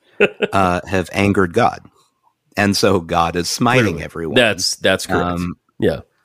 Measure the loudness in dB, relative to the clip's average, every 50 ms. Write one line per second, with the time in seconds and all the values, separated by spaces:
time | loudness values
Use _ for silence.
0 | _ _ _ -2 -2 -2 0 -4 -6 -2 0 2 2 2 0 -2 -4 -2 -2 -2
1 | -2 -2 -2 0 2 2 2 2 2 2 2 2 2 2 0 -4 -10 -20 _ _
2 | _ _ _ _ _ _ _ _ _ _ _ 0 0 2 2 2 2 2 2 2
3 | 0 0 0 0 0 0 0 -2 -4 -4 -4 -2 0 2 2 2 2 0 -2 -4
4 | -8 -10 -10 -8 -8 -2 0 2 2 2 0 -2 -4 -4 -4 -2 0 0 0 0
5 | -2 -2 -2 -2 -2 -2 -4 -4 -4 -6 -8 -10 _ _ _ -2 -2 0 0 -2
6 | -8 _ _ _ _